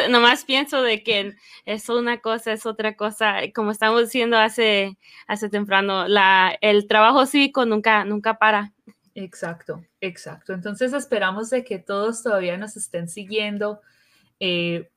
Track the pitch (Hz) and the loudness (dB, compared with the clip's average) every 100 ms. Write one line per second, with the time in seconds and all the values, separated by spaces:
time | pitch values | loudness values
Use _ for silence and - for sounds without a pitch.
0 | 233 247 240 254 - 262 294 285 247 214 | 2 4 4 4 0 -4 -2 -2 0 -2
1 | 220 208 202 196 _ - - 214 - 233 | -2 -4 -4 -10 _ -16 -10 -8 -4 -2
2 | 240 233 226 220 226 220 233 214 214 214 | -2 -4 -4 -4 -4 -6 -6 -6 -6 -4
3 | 214 214 214 196 196 - 208 208 220 233 | -6 -2 -2 -2 -4 -4 -4 0 2 2
4 | 226 254 233 233 220 226 220 202 196 196 | 2 0 2 2 2 2 0 2 -2 -8
5 | _ - - 208 208 208 202 196 202 190 | _ -20 -8 -6 -4 -4 0 0 2 -2
6 | 185 202 190 190 185 - 214 208 208 220 | 2 4 6 6 4 2 2 2 4 6
7 | 220 269 262 285 277 277 240 214 220 214 | 6 6 4 2 2 2 0 2 2 2
8 | 196 208 220 220 214 208 208 _ - _ | 2 -2 -2 2 2 2 -2 _ -20 _
9 | _ - 190 - 170 170 - 160 170 _ | _ -16 -16 -10 -10 -10 -12 -14 -16 _
10 | 190 175 - 151 - 190 208 202 254 285 | -12 -12 -16 -16 -12 -10 -8 -4 -2 -2
11 | 240 220 190 196 226 254 247 190 - 202 | -4 -2 -2 -4 -4 -4 -4 -8 -6 -4
12 | 214 233 240 202 180 180 214 - - 175 | -4 -4 -2 0 -2 -4 -8 -12 -10 -8
13 | 170 - 190 214 208 208 208 208 _ _ | -8 -10 -8 -6 -4 -4 -6 -6 _ _
14 | _ _ _ _ 185 175 170 170 - | _ _ _ _ -4 -2 -2 -4 -8